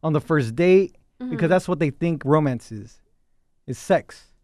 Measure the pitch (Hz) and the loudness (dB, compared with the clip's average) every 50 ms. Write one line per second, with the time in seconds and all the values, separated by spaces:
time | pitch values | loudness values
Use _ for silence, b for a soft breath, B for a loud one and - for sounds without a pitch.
0 | - 160 156 147 - - 165 151 131 113 113 120 170 180 185 190 196 - - _ | -2 0 -2 -2 0 0 0 0 0 -2 -2 0 4 6 6 4 4 2 -6 _
1 | _ _ _ _ 254 254 240 226 180 156 180 185 - - 185 147 165 147 131 - | _ _ _ _ -10 -10 -4 -2 0 2 0 0 0 -2 -4 -2 -2 -4 -2 -2
2 | 165 170 165 143 - - 151 156 151 143 127 113 - - 113 107 98 - - _ | -4 -4 -4 -4 0 0 2 2 2 0 -4 -6 -10 -14 -16 -16 -16 -18 -20 _
3 | _ _ _ _ _ _ _ _ _ _ _ _ _ - 127 - - - 196 156 | _ _ _ _ _ _ _ _ _ _ _ _ _ -14 -14 -14 -2 0 0 0
4 | 104 _ - - _ _ _ _ | 0 _ -20 -20 _ _ _ _